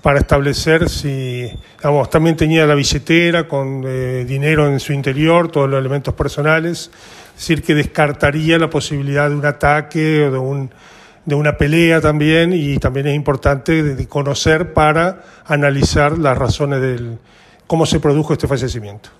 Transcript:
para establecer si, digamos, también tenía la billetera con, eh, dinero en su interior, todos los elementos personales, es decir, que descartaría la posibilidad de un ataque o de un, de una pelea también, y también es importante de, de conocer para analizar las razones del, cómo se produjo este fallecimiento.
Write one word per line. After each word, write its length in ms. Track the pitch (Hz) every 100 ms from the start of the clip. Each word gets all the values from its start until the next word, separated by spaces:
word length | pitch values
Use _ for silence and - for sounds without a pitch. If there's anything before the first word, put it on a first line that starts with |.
para 160 | 151 139
establecer 680 | 127 143 143 127 156 160 165
si, 640 | - 143 135 127 123 120 - - -
digamos, 340 | 147 147 123
también 240 | 165 160 160
tenía 320 | 156 160 151
la 80 | 143
billetera 720 | 135 151 - 165 170 170 160
con, 360 | 139 135 135 131
eh, 360 | 131 127 127 123
dinero 400 | 135 143 156 147
en 120 | 135
su 140 | -
interior, 560 | 143 135 135 160 170 160
todos 180 | 147 139
los 120 | 135
elementos 340 | 131 143 135
personales, 800 | - - - 147 160 165 170 - - - - - -
es 120 | -
decir, 160 | 156
que 120 | - 151
descartaría 800 | 143 - 147 143 147 147 156 165
la 100 | 156
posibilidad 600 | 156 - 143 139 143 147
de 60 | 147
un 100 | 147
ataque 800 | 143 143 151 151 160 156 156 147
o 60 |
de 60 | 131
un, 340 | 131 139 131 - - - - - -
de 100 | 143
una 220 | 147 -
pelea 420 | 143 160 170 160
también, 540 | 156 151 151 160 170
y 240 | 180 143 135
también 300 | 143 135 143
es 80 | 143
importante 680 | 147 131 143 139 123 160
de, 120 | 151 131
de 120 | 135
conocer 680 | 147 139 135 160 160 170
para 500 | 160 151 156 175 190 - - -
analizar 720 | 147 143 139 - 151 147 160
las 200 | 147 123
razones 420 | 123 - 143 135
del, 360 | 131 120 120 117 _ - - _ _
cómo 180 | 165 160
se 140 | 160
produjo 320 | 156 143 151
este 160 | 147 -
fallecimiento. 600 | 139 127 113 104 104 - _